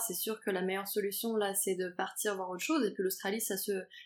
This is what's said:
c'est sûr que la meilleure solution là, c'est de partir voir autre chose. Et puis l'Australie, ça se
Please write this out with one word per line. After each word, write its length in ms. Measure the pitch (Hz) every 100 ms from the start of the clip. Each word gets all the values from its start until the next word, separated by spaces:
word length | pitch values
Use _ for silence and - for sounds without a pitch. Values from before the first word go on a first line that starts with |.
| -
c'est 80 |
sûr 260 | 180 220 214
que 100 | -
la 120 | 185
meilleure 260 | 185 196 196
solution 480 | 214 202 196 226 220
là, 160 | 202
c'est 220 | 196 202
de 140 | 180 180
partir 460 | 180 190 - 214 190
voir 120 | 185
autre 140 | 180
chose. 240 | - 320 208
Et 60 |
puis 100 | -
l'Australie, 380 | 190 190 196 220
ça 160 | - 196
se 140 | - 190 180 -